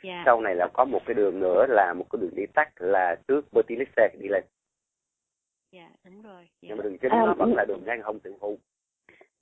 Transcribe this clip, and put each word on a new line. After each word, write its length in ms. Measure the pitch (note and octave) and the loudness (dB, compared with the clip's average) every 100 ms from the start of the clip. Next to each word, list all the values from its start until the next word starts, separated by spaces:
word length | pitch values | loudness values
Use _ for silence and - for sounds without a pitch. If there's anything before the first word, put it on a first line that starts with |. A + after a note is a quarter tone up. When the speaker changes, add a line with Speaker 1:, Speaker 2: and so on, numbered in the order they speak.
Speaker 1:
Dạ. 200 | F#3+ F3+ D#3 | -14 -2 2
Speaker 2:
Sau 160 | A#2 | 4
này 140 | A2 F2 | 2 0
là 120 | F2 | -2
có 120 | - C3+ | 0 0
một 140 | G#2 - | 0 -2
cái 80 | |
đường 260 | A2+ G2+ F2+ | 0 0 0
nữa 260 | F#2 F2+ C3+ | 2 4 4
là 240 | G#2+ F#2 | 4 2
một 120 | F2 - | 0 -8
cái 80 | - | -6
đường 140 | F2+ - | -6 -6
đi 80 | G2+ | -4
tắt 160 | - D#3 - | -2 -2 -4
là 380 | F2 G2 F2+ E2+ - | 0 2 2 -2 -2
trước 180 | C#3+ - | -2 0
Petit 280 | A2+ A2 A#2 | 0 0 -2
Lycée 300 | C3+ - G#2 - | -4 2 2 0
đi 80 | G2 | -2
lên. 140 | G2 - _ _ _ _ _ _ _ _ _ _ _ _ | -2 -4 _ _ _ _ _ _ _ _ _ _ _ _
Speaker 1:
Dạ, 180 | F#3 E3+ _ F#3 | -20 -20 _ -20
đúng 160 | G3 | -20
rồi. 200 | A3 F#3 F3 _ | -20 -20 -20 _
Dạ. 60 | F3 | -14
Speaker 2:
Nhưng 100 | G#3 | -8
mà 60 | |
đường 140 | - F#3+ | -8 -4
chính 140 | B2+ | 0
Speaker 3:
À, 120 | A#3 A3 | 2 2
Speaker 2:
nó 80 | |
vẫn 180 | - - | 2 0
Speaker 3:
ừ. 40 | B2+ | 2
Speaker 2:
là 80 | G#2 | 0
đường 140 | F#2 F#2+ | -4 -6
ngang 160 | A#2 | -8
hông 180 | G#2+ G#2+ | -8 -12
tiểu 140 | F#2+ G2+ | -12 -10
khu. 180 | G#2 G#2+ _ _ _ _ _ - _ _ | -10 -10 _ _ _ _ _ -20 _ _